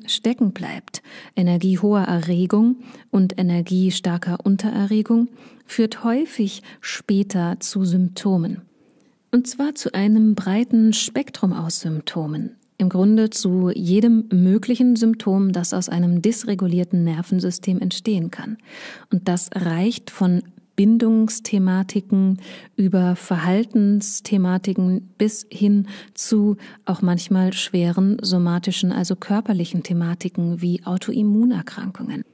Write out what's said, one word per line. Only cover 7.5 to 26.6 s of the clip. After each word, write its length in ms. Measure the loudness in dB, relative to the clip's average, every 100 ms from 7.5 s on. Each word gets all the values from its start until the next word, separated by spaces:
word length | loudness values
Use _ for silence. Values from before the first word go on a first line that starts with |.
| -4
zu 240 | -6 -2
Symptomen. 800 | 0 2 0 0 0 0 0 -6 -12 _ _ _ _ _ _
Und 160 | 0 0
zwar 280 | -2 -4
zu 200 | -4 -4
einem 400 | 0 2 4 4
breiten 580 | 2 0 0 2 4 4
Spektrum 600 | 2 -2 -6 -8 -2 -2
aus 280 | -2 -4 -4
Symptomen. 760 | -4 -6 -6 -6 -6 -6 -8 -12 _ -2
Im 100 | 0
Grunde 420 | 4 4 4 2
zu 400 | 0 0 2 0
jedem 540 | 0 2 4 6 4 2
möglichen 640 | 2 4 2 0 2 2 4
Symptom, 560 | 2 0 0 2 2
das 200 | 0 -2
aus 160 | -4 -2
einem 320 | 0 2 2
dysregulierten 840 | 0 0 -4 -2 0 0 0 0
Nervensystem 760 | 0 -2 -2 -2 -2 -4 -2 -2
entstehen 500 | -2 -4 -2 -2 -4
kann. 260 | -8 -12 -12 -14 -20 -20 -20 -4
Und 180 | -2 0
das 220 | -2 -4
reicht 560 | -4 -4 0 -2 -2 -10
von 320 | -2 0 2 -2 -12 _ 0
Bindungsthematiken 1600 | 4 4 4 2 2 -2 -4 0 2 0 -2 -4 0 2 2 0 -6 -20 -10 -2
über 400 | 2 2 2 0
Verhaltensthematiken 1900 | -2 -2 0 0 0 2 4 2 0 -4 -2 0 2 0 0 0 0 0 -4 -2
bis 280 | -2 -2 -8
hin 380 | 0 2 4 0 -6 -16
zu 420 | -10 -2 2 2 0